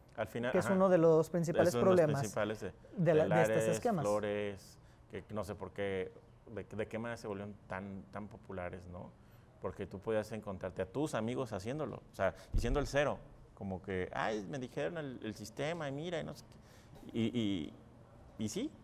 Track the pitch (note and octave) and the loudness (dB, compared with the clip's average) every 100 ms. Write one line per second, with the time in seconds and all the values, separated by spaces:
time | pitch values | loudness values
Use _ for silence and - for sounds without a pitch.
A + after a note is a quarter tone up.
0 | - - A2 A#3+ A#2+ - - F#3+ F#3+ F3+ | -10 -6 -4 -2 0 2 4 4 6 8
1 | E3 D#3+ D#3+ F3 E3 - E3 A#2+ F#3+ F#3 | 8 6 4 0 0 4 4 6 6 6
2 | D3+ C#3 G#2+ A#2 G#2 G#2+ G2 - - A#3+ | 6 4 0 0 -2 -2 -6 -10 -10 0
3 | E3 D#3 - D#3+ G#2+ A2 A2 A2 A#3+ F#3 | 4 6 6 4 4 4 2 2 0 0
4 | G#2 G#2 G#2 G#2 G#2 G2 - - - - | 2 2 0 -2 -2 -6 -14 -20 -20 -20
5 | - G2 - G#2+ G2 G#2 F#2+ - G2 F#2+ | -14 -12 -8 -6 -6 -8 -8 -4 -2 -2
6 | F#2 - - - - G#2 F#2 G2+ G#2+ A2 | -4 -8 -20 -20 -14 -12 -8 -6 -4 -4
7 | A#2 A#2 A2 G2 G#2 G2 - F#2+ G2 G2 | -6 -6 -6 -6 -8 -12 -10 -8 -8 -12
8 | - G2+ G#2 - - F#2+ F2+ F#2 F2 F2 | -12 -12 -12 -14 -12 -8 -8 -8 -12 -14
9 | - - - - - - G2 F2+ G2 G2 | -14 -18 -20 -20 -20 -8 -8 -6 -8 -8
10 | A2+ A2 G#2+ A2 G2+ F#2 F#2+ F2 F#2 C#3 | -2 -2 -2 -6 -8 -6 -6 -4 -4 -2
11 | D3+ B2+ A2 B2+ B2+ G2 G#2 D3+ C3 G2+ | -2 -2 -2 -2 -4 -4 -6 -4 -6 -8
12 | - - F#2+ - - - A#2+ D3 - C#3 | -10 0 0 0 -2 2 2 2 2 2
13 | C#3+ G2 - - - - G2 F#2 - F#2 | 2 0 -8 -20 -20 -10 -6 -6 -4 -2
14 | F2+ - E3+ - E3+ D3 B2 - D#3+ E3+ | -2 -2 -2 -2 -4 -8 -6 -4 -4 -4
15 | C#3+ A#2+ A2 G2+ G#2 - C#3+ E3+ D3 C#3 | -8 -8 -8 -8 -10 -6 -4 -4 -6 -6
16 | E3 E3 D3+ D3 - - - - - - | -6 -6 -6 -10 -16 -20 -20 -20 -20 -20
17 | - A2+ A2+ A#2+ G#2+ F#2+ D2 - - - | -6 0 0 2 0 0 -4 -10 -20 -20
18 | - - - - A2 F#3+ D4 - | -20 -20 -16 -6 -4 -4 -6 -8